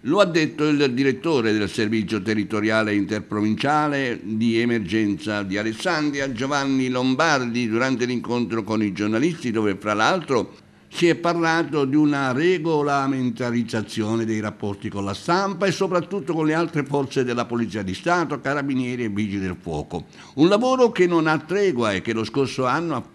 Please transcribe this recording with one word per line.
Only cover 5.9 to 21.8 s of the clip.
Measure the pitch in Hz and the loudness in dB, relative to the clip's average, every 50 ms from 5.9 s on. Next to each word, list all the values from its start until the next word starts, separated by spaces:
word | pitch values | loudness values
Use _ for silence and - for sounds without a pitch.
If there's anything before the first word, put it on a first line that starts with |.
| 170 156 151 147 139 139 139 139 | -2 0 -2 -2 -2 -2 -4 -4
Giovanni | 131 107 131 135 147 143 139 139 135 135 131 127 | -4 -4 -4 -2 -2 -2 0 0 0 0 0 0
Lombardi, | 127 127 127 131 131 131 160 165 151 139 127 120 113 120 123 113 | 0 0 0 2 2 2 4 4 2 2 0 -2 -2 -2 0 0
durante | 107 117 127 131 131 117 123 | 0 2 2 2 0 0 0
l'incontro | 120 123 120 - - 117 120 120 98 110 113 104 | -2 -2 -4 -4 -2 -2 -2 -2 -2 -2 -4 -2
con | 98 110 110 110 | -2 0 0 0
i | 104 92 | 0 0
giornalisti, | 101 104 104 110 113 135 175 165 156 - 123 | -2 -2 0 0 0 0 0 -2 -2 -6 -4
dove | 107 113 107 104 95 | -2 0 0 0 0
fra | 95 - 104 107 | -2 -2 -2 0
l'altro | 104 110 131 175 185 151 - 139 117 92 - - - - - - - - - | 2 2 2 2 0 0 0 0 0 0 -2 -10 -20 -20 -20 -20 -20 -20 -16
si | - - 175 | -4 2 4
è | 170 160 | 4 4
parlato | - 170 175 170 170 165 165 160 165 165 139 139 151 139 | 4 0 -2 0 2 2 2 2 2 0 0 0 0 0
di | 135 135 | 2 4
una | 151 151 147 147 139 139 131 123 | 4 4 4 2 2 0 0 0
regolamentarizzazione | 131 160 180 185 175 151 165 160 147 147 147 143 139 135 135 139 131 127 123 113 117 127 120 117 120 117 110 - 113 104 107 - 113 107 104 110 113 113 | 2 2 2 2 2 0 0 0 2 2 2 2 0 0 0 0 0 0 -2 -2 -2 -2 0 0 0 -2 0 -2 -4 -4 -4 -4 -4 -2 0 0 0 0
dei | 110 110 107 | 0 -2 -2
rapporti | 104 107 101 - - 104 101 101 - 107 | -2 -6 -6 -6 -6 -6 -6 -6 -8 -8
con | 95 101 101 | -6 -6 -4
la | 98 101 | -4 -6
stampa | - - - 170 185 202 196 196 185 202 | -6 -2 0 0 0 0 -2 -2 0 0
e | 196 | 0
soprattutto | 170 - 196 185 185 175 165 - 190 202 143 151 170 | 0 0 0 0 0 -2 -2 -2 -6 -6 -4 -2 -2
con | 160 156 | 0 2
le | 156 156 | 2 2
altre | 160 170 156 - 156 139 | 0 0 -2 -2 -4 -4
forze | 135 147 143 139 131 - 139 131 | -2 -2 -2 -2 0 0 0 0
della | 123 120 120 120 | 0 0 -2 -2
Polizia | 117 117 120 117 101 90 107 101 | -2 -2 -2 -2 -2 -2 -4 -4
di | 95 92 | -4 -6
Stato, | - - 170 175 175 165 139 147 127 | -4 0 0 2 2 2 -2 -4 -6
Carabinieri | 107 135 139 147 139 139 139 127 127 123 127 120 123 | -4 -2 -2 -2 -2 -2 -2 -2 -2 -2 -4 -4 -4
e | 110 | -4
Vigili | 101 101 110 104 95 101 95 | -2 -2 -2 -2 -2 -2 -2
del | 92 90 78 | -4 -4 -6
Fuoco. | - 87 80 73 73 - - 87 - - - - - - - | -6 -6 -6 -6 -6 -6 -8 -10 -10 -10 -18 -20 -20 -14 2
Un | 127 147 180 | 4 4 6
lavoro | 202 208 240 254 262 254 254 226 | 6 4 4 2 4 4 4 2
che | 233 - 180 | 4 4 2
non | 175 175 165 156 | 4 4 2 2
ha | 160 156 151 | 2 0 0
tregua | 156 - 180 202 202 190 156 120 | -2 -2 -2 0 2 2 2 2